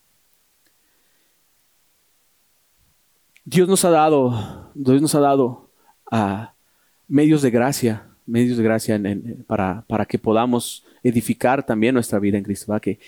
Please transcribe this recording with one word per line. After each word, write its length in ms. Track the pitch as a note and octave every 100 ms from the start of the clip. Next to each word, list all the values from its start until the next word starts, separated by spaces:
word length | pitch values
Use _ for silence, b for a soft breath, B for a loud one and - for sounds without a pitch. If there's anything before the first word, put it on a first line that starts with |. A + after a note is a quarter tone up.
| _ _ _ _ _ _ _ _ _ _ _ _ _ _ _ _ _ _ _ _ _ _ _ _ _ _ _ _ _ _ _ _ _ _
Dios 240 | - C3+ F3+
nos 160 | F#3+
ha 60 | F3+
dado, 840 | D#3+ D#3 D3+ B2+ A#2 G2 - -
Dios 280 | - C3 C3+
nos 120 | D3+
ha 60 | D3+
dado, 500 | C#3+ C#3 B2 B2+ _ b b _ -
ah, 440 | A2+ G2+ G2 A#2 _ _ _ _ _ -
medios 340 | C#3 D3+ D#3
de 100 | C#3
gracia, 560 | A#2 B2 C#3 A#2+ A2 - _ -
medios 320 | A#2 B2 A#2+
de 60 |
gracia 320 | A2 A2 - G#2+
en, 100 | G2
en, 400 | G2+ A#2 A#2+ -
para, 380 | G#2+ F#2+ F2+ -
para 180 | G#2+ G2+
que 120 | G#2+
podamos 680 | - G#2+ B2 A#2+ - - b b
edificar 640 | B2+ A#2 A2 A#2 B2 C#3 -
también 280 | A2 A2+
nuestra 260 | C3 A2+ G#2
vida 180 | G2+ G2+
en 60 |
Cristo, 240 | G2 G2 -
¿verdad? 140 | G#2+
Que, 180 | - F#2